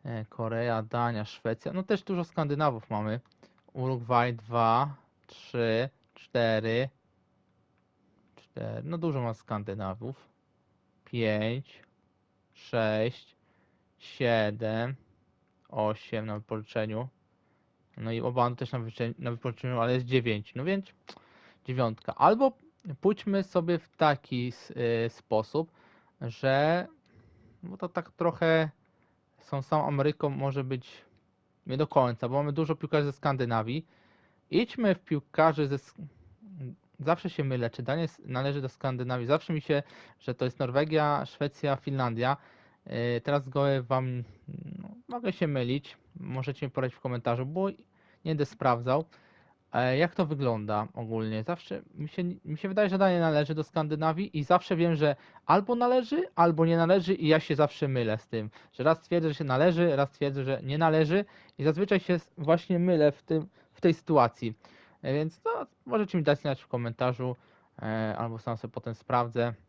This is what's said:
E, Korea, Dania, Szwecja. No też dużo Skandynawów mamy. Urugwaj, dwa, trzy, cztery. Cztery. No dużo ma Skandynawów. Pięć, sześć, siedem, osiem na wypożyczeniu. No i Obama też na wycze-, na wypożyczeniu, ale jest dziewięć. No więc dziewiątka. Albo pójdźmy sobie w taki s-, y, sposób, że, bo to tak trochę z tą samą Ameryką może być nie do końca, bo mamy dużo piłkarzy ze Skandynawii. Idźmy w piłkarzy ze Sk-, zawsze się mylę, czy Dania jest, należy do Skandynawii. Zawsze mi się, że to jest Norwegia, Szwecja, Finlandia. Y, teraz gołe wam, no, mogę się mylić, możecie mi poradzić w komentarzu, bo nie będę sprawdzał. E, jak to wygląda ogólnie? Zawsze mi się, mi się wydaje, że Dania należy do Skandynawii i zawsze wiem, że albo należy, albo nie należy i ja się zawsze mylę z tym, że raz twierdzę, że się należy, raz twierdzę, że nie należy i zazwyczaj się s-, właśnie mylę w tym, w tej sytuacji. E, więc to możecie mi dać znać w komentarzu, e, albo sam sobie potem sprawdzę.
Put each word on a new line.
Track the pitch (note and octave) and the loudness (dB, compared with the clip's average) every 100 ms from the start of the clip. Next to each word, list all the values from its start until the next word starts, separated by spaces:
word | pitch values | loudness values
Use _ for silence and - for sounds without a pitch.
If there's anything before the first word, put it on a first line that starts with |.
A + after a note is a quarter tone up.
E, | C3+ A#2 | -10 -10
Korea, | A2 - A2+ A2+ A#2+ A2+ | -10 -8 -6 -4 -2 -2
Dania, | A2 A#2+ A#2+ A2+ | -2 -2 0 -2
Szwecja. | G#2+ - A2+ A2+ - | -8 -8 -6 -6 -6
No | F#3 | -8
też | F#3 G3+ | -2 -4
dużo | - F3+ | -2 -6
Skandynawów | E3 - D3 C#3+ D3+ A2+ - | -4 -4 -2 0 0 0 -6
mamy. | G#2+ G#2+ A#2 _ _ - _ _ | -4 -4 -6 _ _ -20 _ _
Urugwaj, | C3+ C3 B2+ A#2 B2 B2 | -6 -4 -4 2 2 2
dwa, | A#2 G#2+ A#2 A2+ A#2 C#3+ C#3 _ _ _ | -4 -2 2 4 4 2 -6 _ _ _
trzy, | - - B2 A2+ A2+ C3 _ _ | -20 -8 -2 0 0 -2 _ _
cztery. | - - A#2+ A2+ A2 A2 A#2 C3 _ _ _ _ _ _ _ _ _ _ _ _ _ _ _ | -20 -4 0 2 2 0 -2 -2 _ _ _ _ _ _ _ _ _ _ _ _ _ _ _
Cztery. | _ - A2+ A2 | _ -10 -8 -8
No | C3+ E3+ | -8 -4
dużo | E3+ C3+ | -2 -2
ma | A#2+ | -4
Skandynawów. | A2 - G#2+ G#2+ G2+ F#2+ G2 A2+ C3+ _ _ _ _ _ _ _ _ | -6 -8 -6 -6 -6 -6 -6 -10 -14 _ _ _ _ _ _ _ _
Pięć, | - A#2+ A2 G#2+ A2 B2+ - - _ _ _ _ _ _ _ | -8 -2 0 0 -2 -4 -10 -20 _ _ _ _ _ _ _
sześć, | _ - A#2+ A2 G#2+ A#2 - - _ _ _ _ _ _ _ | _ -4 -2 0 0 -2 -4 -20 _ _ _ _ _ _ _
siedem, | - - B2 A#2 G#2 G#2+ A2 A2 B2 C3+ _ _ _ _ _ _ _ | -20 -2 2 2 2 -2 -4 -2 -4 -6 _ _ _ _ _ _ _
osiem | G#2+ G#2+ G#2+ - A2+ A2 | -4 -2 -4 -6 -6 -6
na | |
wypożyczeniu. | G#2+ G#2+ A2 G#2+ A2+ A2 A2 B2+ _ _ _ _ _ _ _ _ - | -8 -8 -10 -6 -4 -4 -4 -8 _ _ _ _ _ _ _ _ -10
No | A2+ | -6
i | A#2 | -4
Obama | A#2+ B2 A#2+ B2 | -2 0 0 0
też | B2+ | -6
na | B2+ | -6
wycze-, | A2+ - A#2 - | -8 -6 -6 -4
na | B2 | -8
wypożyczeniu, | A#2 B2+ A2+ B2+ B2 | -6 -8 -6 -6 -2
ale | A#2 | 0
jest | B2+ B2 | 0 2
dziewięć. | B2+ A#2 G#2+ - | 0 0 -4 -6
No | B2+ | -8
więc | D3+ G3 F#3+ _ - - _ - - _ | -4 -4 -6 _ -20 -20 _ -20 -20 _
dziewiątka. | - B2+ A#2 A2 - | -8 -2 -2 -2 -10
Albo | - D3 A3 C4+ - - _ F#3+ C3+ | 4 4 6 2 0 -20 _ -14 -2
pójdźmy | F#3+ G#3 G#3 G3 | 0 0 -2 -2
sobie | F#3+ F#3 E3+ E3+ | 0 -2 0 -4
w | - | -4
taki | _ D#3 C#3 - B2 B2 | _ 2 2 -4 -6 -6
s-, | - - | -8 -14
y, | - A#2+ A#2 A#2 | -4 -2 0 -2
sposób, | - _ A2 A2 D3+ E3 _ _ _ _ _ | -6 _ -2 0 -4 -6 _ _ _ _ _
że, | C3 - C3+ C3+ D3+ F3 - _ _ - - _ _ _ | -12 -4 0 2 2 0 -4 _ _ -20 -20 _ _ _
bo | F3 F#3+ | -16 -10
to | F3+ | -6
tak | F3 E3+ | -6 -8
trochę | _ E3+ D#3 E3 D#3+ D#3 _ _ _ _ _ _ _ | _ -2 2 2 4 2 _ _ _ _ _ _ _
z | - | -8
tą | C#3+ | -8
samą | C3+ D#3 C#3+ | 0 0 0
Ameryką | C#3+ C#3+ D3+ D3 | 0 0 0 -4
może | C3+ C#3 C3+ | -2 -4 -4
być | C3 C3 - - _ _ _ _ _ _ - | -6 -8 -10 -20 _ _ _ _ _ _ -8
nie | C3 | -2
do | D3+ | 4
końca, | C#3+ B2 A#2 A#2+ | 4 4 0 -2
bo | |
mamy | C3+ D3 | 0 0
dużo | C#3+ D#3 | -2 -2
piłkarzy | D#3 D3+ D3+ C#3+ | -2 0 0 0
ze | |
Skandynawii. | C3+ D3 C3+ A#2+ A2+ A2 D3 - _ _ _ _ _ _ | -2 -2 0 0 0 -2 -6 -8 _ _ _ _ _ _
Idźmy | E3 A#3 - G#3+ | 0 0 0 2
w | F#3 | 2
piłkarzy | - D3 - - D#3+ D3+ C#3+ | 0 -4 -2 4 4 4 -2
ze | C#3 | -4
Sk-, | - - D3 _ - _ G#3+ F3+ C3 - _ - | -8 -18 -20 _ -20 _ -20 -14 -14 -16 _ -6
zawsze | C#3+ E3+ F3 | -2 0 -2
się | - | -4
mylę, | C#3 B2+ A#2 | -2 -2 -4
czy | - | -6
Dania | B2 D3+ | -4 -2
jest, | E3 - - | -4 -6 -8
należy | C3 C#3 C#3+ | -4 -2 -4
do | C3 | -6
Skandynawii. | _ C3+ B2 B2 B2+ A#2+ | _ -4 -4 -4 -4 0
Zawsze | D#3 - | 0 0
mi | D#3 | -4
się, | - C#3+ - - - _ | 0 -2 -2 -20 -20 _
że | - | -10
to | B2 | -4
jest | B2+ - | -4 -2
Norwegia, | C3 C3 D#3 D#3 D3 C#3+ | 0 0 2 2 2 0
Szwecja, | C#3 - C#3+ - D3 C3+ | -4 -6 -6 -4 -4 -2
Finlandia. | - C3+ B2 A2+ B2+ C#3 - - _ _ - | -4 -2 -2 0 0 -2 -8 -20 _ _ -10
Y, | A#2 A#2+ A#2+ | -4 -2 -2
teraz | - C#3+ C3 | 0 -2 0
gołe | C#3 C#3 C3+ | 0 2 0
wam, | A#2+ C3 B2+ B2 A#2+ - - - - - | 0 -2 -2 -6 -10 -16 -16 -14 -12 -14
no, | - - - | -16 -18 -12
mogę | A#3+ A#3 | -6 -4
się | - D#3+ | -2 0
mylić, | C#3 B2 C#3 - - _ - | 0 0 -2 -6 -20 _ -16
możecie | - B2+ B2+ C3 C#3 | -8 -6 -6 -6 -6
mi | |
poradzić | C#3 B2+ - | -4 -4 -4
w | |
komentarzu, | C3 B2 A#2+ A#2+ C3 | -6 -2 -2 -2 -2
bo | E3 G3 | -2 -4
nie | - _ _ _ _ | -6 _ _ _ _
będę | D#3+ D#3 C#3+ | -4 -2 -2
sprawdzał. | - C#3 A#2+ B2 C#3 E3 _ _ _ _ _ _ | 0 2 2 2 0 -2 _ _ _ _ _ _
E, | - B2+ C3 | 0 2 2
jak | E3+ | 0
to | - D#3 | 0 -2
wygląda | D3 C3 A2+ G#2 G#2 A2 | 0 0 -2 -2 -2 -2
ogólnie? | - A2+ A2+ A2 A2 | -8 -4 -4 -2 -4
Zawsze | A2+ E3+ - F#3+ - | -4 -8 -8 -12 -12
mi | - D3+ | -10 -8
się, | - F3 F#3 | -4 -6 -6
mi | - D#3 | -10 -6
się | G3 | -2
wydaje, | F#3+ G3+ | 2 2
że | F#3+ | 4
Dania | G3 F3 | 4 4
należy | E3 D3+ D3 | 4 4 2
do | D#3 | -2
Skandynawii | D3+ E3 D3+ D3+ D#3+ D#3+ G3+ D3+ | -2 -2 -2 0 0 0 -4 -4
i | |
zawsze | C#3 F3+ - E3 | 4 4 4 2
wiem, | E3+ D#3+ | 4 4
że | D3+ C3+ - - - | 2 0 -10 -10 4
albo | F3 G3+ | 4 4
należy, | A#3+ B3 B3+ A#3 D4+ F4+ | 0 4 2 2 -2 -2
albo | - E3+ D#3 E3 | 4 4 6 4
nie | E3 | 4
należy | E3 F#3+ F3 | 6 4 4
i | F#3+ D#3 | 0 4
ja | D#3 | 4
się | - | 4
zawsze | D3 D3 - C#3+ | 2 2 2 -2
mylę | C3 A2+ A2 | 0 0 -2
z | - | -4
tym, | A2+ G#2+ - - | -8 -8 -14 -20
że | - | 0
raz | C3+ D#3+ | 0 0
twierdzę, | _ F3 D#3+ | _ 0 0
że | |
się | C#3+ | -4
należy, | D3 C3 E3+ E3+ F3 C#3 | -2 4 4 4 2 2
raz | C#3 | 0
twierdzę, | _ C#3+ C#3 | _ -4 -2
że | C3 C3+ | -4 -4
nie | C3 D3 | -4 2
należy | D#3+ D#3 D3+ F#3+ G#3 - - - | 4 4 4 2 -2 -14 -20 -2
i | |
zazwyczaj | C#3+ D#3 G3 F#3+ | 0 0 2 0
się | - | 2
s-, | F3 - - | -2 -2 -6
właśnie | D3 E3 - F3 | 2 2 4 0
mylę | F3+ E3 D3 | 4 6 4
w | - | 2
tym, | - D#3+ - _ _ | -2 -2 -2 _ _
w | - | 0
tej | F3 | 2
sytuacji. | E3 - D3+ A#2 - A2+ - - - - _ | 2 2 4 4 2 -8 -8 -18 -20 -20 _
E, | - | -4
więc | C#3 D#3+ - | -2 -2 -4
to | A4+ A#4 - _ - | -4 -4 -8 _ -4
możecie | A3+ G3+ F3+ | -2 0 2
mi | |
dać | D3 C#3+ | 2 2
znać | D3 C3 | 0 -6
w | - | -6
komentarzu, | B2 A#2+ A#2 B2+ B2+ B2+ B2 _ _ _ - | -6 -6 -2 -2 0 -6 -6 _ _ _ -10
e, | A2 A2 A2 - | -6 -4 -4 -4
albo | A#2 A2+ | -6 -8
sam | - A2 | -8 -8
sobie | A2+ | -8
potem | - A#2 | -10 -10
sprawdzę. | A2+ - B2 A#2+ A#2 A#2+ A2 | -12 -2 0 0 -2 -2 -4